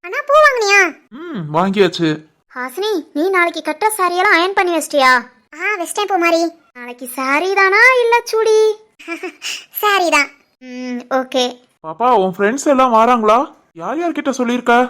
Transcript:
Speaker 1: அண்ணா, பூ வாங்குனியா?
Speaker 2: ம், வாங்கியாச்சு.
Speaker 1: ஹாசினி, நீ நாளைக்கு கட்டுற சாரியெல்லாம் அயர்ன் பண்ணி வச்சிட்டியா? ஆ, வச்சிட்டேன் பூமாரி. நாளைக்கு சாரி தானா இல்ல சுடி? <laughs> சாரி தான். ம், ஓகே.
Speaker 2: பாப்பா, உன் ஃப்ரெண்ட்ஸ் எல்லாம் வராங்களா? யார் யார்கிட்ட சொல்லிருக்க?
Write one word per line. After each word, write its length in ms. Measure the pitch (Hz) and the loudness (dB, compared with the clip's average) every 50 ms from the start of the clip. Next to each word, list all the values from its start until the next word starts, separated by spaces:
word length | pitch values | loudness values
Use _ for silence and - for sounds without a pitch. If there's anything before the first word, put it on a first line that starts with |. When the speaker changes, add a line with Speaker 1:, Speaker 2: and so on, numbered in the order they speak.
| - | -12
Speaker 1:
அண்ணா, 160 | 349 427 571 571 | -8 -8 -8 -2
பூ 100 | 554 554 | 2 4
வாங்குனியா? 440 | 622 605 587 523 494 427 403 403 403 381 330 - _ _ _ 214 | 6 6 4 2 0 2 4 4 4 4 2 -2 _ _ _ -20
Speaker 2:
ம், 240 | 269 339 349 302 202 160 147 151 | -16 -14 -10 -10 -10 -8 -2 0
வாங்கியாச்சு. 560 | 160 185 196 190 208 190 170 - - 170 156 151 156 - _ _ _ _ _ | 0 0 2 2 2 2 2 2 -2 -2 -2 -2 -4 -8 _ _ _ _ _
Speaker 1:
ஹாசினி, 400 | - 262 247 262 254 - 403 440 427 330 277 _ _ | -12 -12 -12 -10 -8 -6 -4 -4 -4 -4 -6 _ _
நீ 100 | 294 320 381 | -4 -2 0
நாளைக்கு 320 | 381 359 349 339 330 330 311 | 0 0 -2 -2 -4 -6 -6
கட்டுற 240 | 311 302 311 415 427 | -6 -4 -2 -2 -2
சாரியெல்லாம் 440 | 427 - 370 349 349 359 370 415 381 | -2 0 -2 -2 0 0 2 2 2
அயர்ன் 200 | 330 349 381 392 | 2 2 0 0
பண்ணி 140 | 415 381 359 339 | -2 0 0 -2
வச்சிட்டியா? 380 | 320 311 - - 285 262 254 254 247 226 - _ _ _ _ - | -4 -4 -2 0 2 4 4 4 2 0 -6 _ _ _ _ -12
ஆ, 100 | 302 359 403 427 | -8 -4 -4 -4
வச்சிட்டேன் 340 | 370 339 311 - 427 415 392 | -4 -6 -6 -4 -6 -2 -2
பூமாரி. 320 | 392 359 339 339 339 330 339 330 330 _ _ _ _ | 0 0 2 2 2 2 0 -2 -4 _ _ _ _
நாளைக்கு 320 | 247 240 247 247 247 269 240 - | -18 -16 -16 -14 _ -16 -12 -8
சாரி 340 | - 262 262 277 302 349 381 392 | -6 -4 -2 0 0 0 0 0
தானா 280 | 392 392 381 392 427 466 508 523 494 | 2 2 2 4 4 4 4 4 4
இல்ல 160 | 480 466 466 480 466 | 2 2 0 0 0
சுடி? 340 | - - 440 440 453 440 440 440 427 427 427 _ _ _ _ | -2 -2 0 2 2 4 4 2 2 0 -4 _ _ _ _
<laughs> 340 | - 330 339 320 - 330 - _ - - - - - _ _ - | -14 -14 -12 -12 -12 -14 -14 _ -14 -12 -12 -14 -16 _ _ -4
சாரி 260 | 415 415 403 381 359 320 | -2 0 0 0 0 0
தான். 200 | 302 294 277 277 - _ _ _ _ _ | 0 0 0 -2 -6 _ _ _ _ _
ம், 400 | 254 254 247 247 254 254 247 240 240 _ - | -18 -14 -12 -10 -8 -8 -8 -8 -6 _ -4
ஓகே. 300 | 254 254 254 - 254 254 247 254 - _ _ _ _ - | -4 -4 -2 -2 -2 -2 -2 -6 -12 _ _ _ _ -14
Speaker 2:
பாப்பா, 240 | 156 160 - 233 254 247 | -14 -6 -2 2 2 4
உன் 180 | 208 185 190 180 | 2 2 0 -2
ஃப்ரெண்ட்ஸ் 320 | - 202 208 240 277 - | 0 -2 -2 -2 0 0
எல்லாம் 280 | 302 277 254 262 254 226 | 0 2 2 2 4 4
வராங்களா? 420 | 220 226 247 254 233 214 208 214 247 294 - - _ _ _ _ | 4 4 4 2 2 4 2 2 2 2 -2 -8 _ _ _ _
யார் 260 | 165 165 196 254 320 | -12 -8 -8 -6 -4
யார்கிட்ட 320 | 349 339 311 294 285 285 254 | -4 -4 -4 -4 -4 -4 -4
சொல்லிருக்க? 400 | - 247 233 247 240 240 247 240 240 254 | -2 -2 -2 -2 -2 0 2 2 2 2